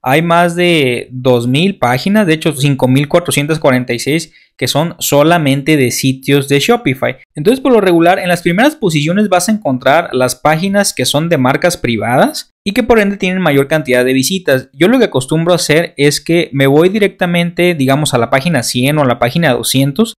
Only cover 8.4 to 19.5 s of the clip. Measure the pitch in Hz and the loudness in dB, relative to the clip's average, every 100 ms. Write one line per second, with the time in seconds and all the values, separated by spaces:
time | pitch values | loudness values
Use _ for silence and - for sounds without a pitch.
8.4 | 175 175 226 208 196 156 147 185 208 180 | -2 0 0 0 -2 0 0 -2 0 0
9.4 | 175 214 143 127 131 156 175 127 127 - | 0 -2 -2 -2 0 0 0 -2 -2 0
10.4 | 151 160 196 202 202 - 127 143 165 156 | 0 0 0 -2 -2 -4 -4 -2 -2 0
11.4 | 127 143 135 127 127 113 110 135 226 - | 0 0 -2 -2 -4 -4 -2 0 0 -2
12.4 | - _ 202 208 247 226 202 202 185 185 | -16 _ -6 -4 2 2 2 -2 -4 -2
13.4 | 175 139 139 156 147 123 127 135 131 190 | 0 0 0 -2 0 0 2 0 0 -2
14.4 | 180 131 - 139 180 262 220 131 - 156 | 0 -2 -2 -2 2 2 2 -2 -2 -2
15.4 | 165 175 - 151 170 - 147 147 - 170 | 0 0 0 0 -2 0 0 0 -2 -2
16.4 | 160 135 135 143 180 214 202 - 180 175 | -2 0 2 2 2 0 -2 -2 -4 -2
17.4 | 175 175 180 165 131 135 151 123 117 135 | -2 0 -2 0 0 0 0 0 0 0
18.4 | 170 151 - 123 131 151 135 117 123 170 | 0 -2 -2 -2 0 0 0 0 0 0
19.4 | 165 | 0